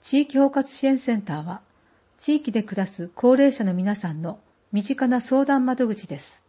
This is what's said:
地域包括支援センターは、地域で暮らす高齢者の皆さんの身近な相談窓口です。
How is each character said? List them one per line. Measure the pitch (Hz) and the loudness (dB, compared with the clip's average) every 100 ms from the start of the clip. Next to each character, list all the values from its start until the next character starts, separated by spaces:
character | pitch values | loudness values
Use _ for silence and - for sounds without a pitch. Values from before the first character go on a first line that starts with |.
地 | - 269 | 0 0
域 | 285 269 | 2 2
包 | 277 | 2
括 | 277 269 | 2 -4
支 | - 269 | -2 0
援 | 269 | 0
セ | 262 226 | 0 -2
ン | |
タ | 196 151 | -2 -8
ー | |
は、 | 156 185 _ _ _ _ _ _ | -8 -12 _ _ _ _ _ _
地 | - 294 | 0 0
域 | 294 | 0
で | 220 | -4
暮 | 214 196 | -4 -4
ら | 190 | -4
す | - 175 | -6 -12
高 | - 247 262 | 0 4 6
齢 | 277 | 6
者 | 269 | 4
の | 208 | -2
皆 | 180 185 208 | 0 -2 -2
さ | 180 | -6
ん | 156 | -6
の | 165 - _ _ _ | -8 -10 _ _ _
身 | 208 | -4
近 | 208 269 262 | -2 -2 0
な | 247 | 0
相 | 233 262 | 2 0
談 | 277 277 254 | 2 2 2
窓 | 254 247 | 0 0
口 | 214 - | -2 -8
で | 139 | -14
す。 | - - | -14 -20